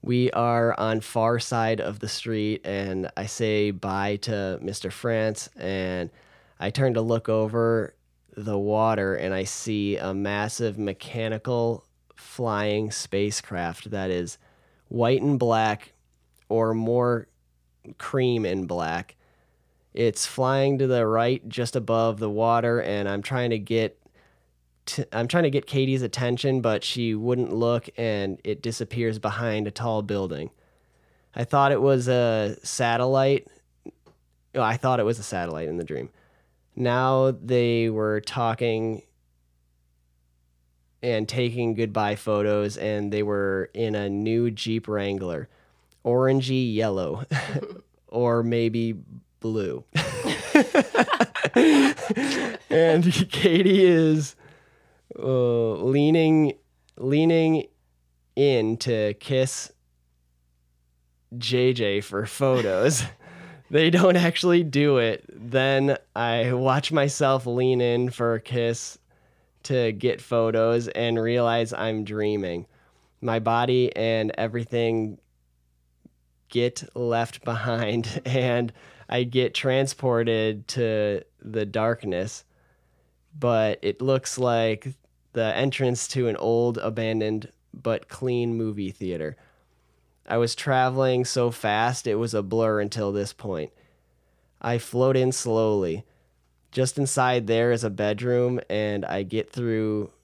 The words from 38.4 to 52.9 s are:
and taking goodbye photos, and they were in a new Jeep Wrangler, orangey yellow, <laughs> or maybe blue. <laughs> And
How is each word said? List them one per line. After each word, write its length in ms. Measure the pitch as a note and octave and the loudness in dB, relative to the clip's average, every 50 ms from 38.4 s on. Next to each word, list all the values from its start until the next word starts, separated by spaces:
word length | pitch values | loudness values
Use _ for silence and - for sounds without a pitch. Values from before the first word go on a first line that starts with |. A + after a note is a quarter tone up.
| A#2+ A2+ A2+ A2+ B2 A#2 A2+ A2 A2 A2+ A2 G#2 - _ _ _ _ _ _ _ _ _ _ _ _ _ _ _ _ _ _ _ _ _ _ _ _ _ _ _ _ _ _ _ _ _ _ _ _ _ _ _ - | -2 -2 -2 0 -2 -2 -2 0 -2 -4 -4 -6 -10 _ _ _ _ _ _ _ _ _ _ _ _ _ _ _ _ _ _ _ _ _ _ _ _ _ _ _ _ _ _ _ _ _ _ _ _ _ _ _ -2
and 260 | B2 A#2 G#2+ G#2+ G#2 | -2 0 0 -2 -2
taking 460 | - B2+ B2 A#2+ A#2 B2 A#2+ A#2 A2+ | -2 0 0 0 0 0 -2 0 0
goodbye 400 | G#2 A#2 A2 G#2 A2 G#2+ G#2 G#2 | 0 -2 0 0 0 0 0 -2
photos, 640 | G#2 - - G#2+ G#2 G#2 G#2 G#2 G#2 G#2 G#2 G2+ - | -2 -2 0 0 2 2 2 2 2 0 -2 -4 -4
and 340 | - G#2+ G#2+ G#2 G#2 G#2 G2+ | -4 -4 -2 -2 -4 -2 -2
they 100 | G#2 G#2 | -2 -2
were 480 | G#2 G#2 G2+ G2+ G2 F#2+ F#2+ F#2 - _ | 0 -2 -2 0 0 0 -2 -2 -4 _
in 200 | G2+ A2+ A2 G#2+ | -4 -4 -2 -2
a 140 | G#2 G2+ G2+ | -2 -2 -2
new 420 | G2 G2+ G#2 A2 A2+ A#2 A#2+ A#2+ | -4 -2 -2 0 0 2 0 0
Jeep 380 | A2 G#2 - A2+ A2 A2+ A2 - | -2 -4 -6 -4 -4 -4 -4 -4
Wrangler, 600 | G#2+ G#2 G2 G2+ G2 G2 F#2 F2+ E2+ D2+ - - _ _ _ _ _ _ _ _ _ _ _ | -4 -2 -2 -2 -2 -4 -4 -6 -6 -6 -8 -10 _ _ _ _ _ _ _ _ _ _ _
orangey 720 | A#2+ A#2+ B2+ C3 C3 C3+ C3+ C3 B2+ C3+ C3 B2+ A#2+ G#2+ | 0 2 4 4 4 4 2 2 0 0 0 0 0 0
yellow, 520 | G#2+ A2 A2 G2 F#2+ F2+ D2+ C#2+ G2 C3 - - C3+ - - - C#3+ - | 0 0 0 0 0 -2 -4 -4 -6 -6 -4 -4 -4 -4 -4 -6 -6 -8
<laughs> 400 | - - - - _ _ _ _ _ | -8 -14 -18 -20 _ _ _ _ _
or 340 | - A#2 B2 A#2+ A#2 A#2 A#2 | -2 0 2 2 2 2 2
maybe 520 | A#2 A#2 A#2 A#2 A2+ A2 A#2 A#2 A2+ A2+ F#2 - - - - - _ _ _ | 2 2 2 2 0 0 0 -2 -2 -4 -6 -10 -16 -20 -20 -20 _ _ _
blue. 440 | - A2+ A2 A2 G2+ F2+ B1+ B1 - _ | -6 -4 -4 -2 -2 -4 -6 -8 -10 _
<laughs> 60 | _ D#3 - C#5 C5 B4 A#4+ - - - - - - D4+ B3+ - - F4 - - - A4+ A#3 - D5 - - - - - - - - A#3+ C4 D#4+ D4+ C#4+ C#4 C4+ D4 - - - G#3 - C4+ C#4+ C#4 C4 - A#3+ A3+ - - _ | _ -4 -4 -2 -6 -6 -4 -4 -6 -6 -8 4 4 4 4 6 2 2 2 2 2 0 2 2 2 0 0 0 0 -4 -4 0 4 4 6 6 8 6 6 4 2 0 -4 -4 -2 -2 -2 -2 -2 -2 -4 -6 -6 -10 -6 _
And 420 | - E3 E3 E3 | 2 4 6 6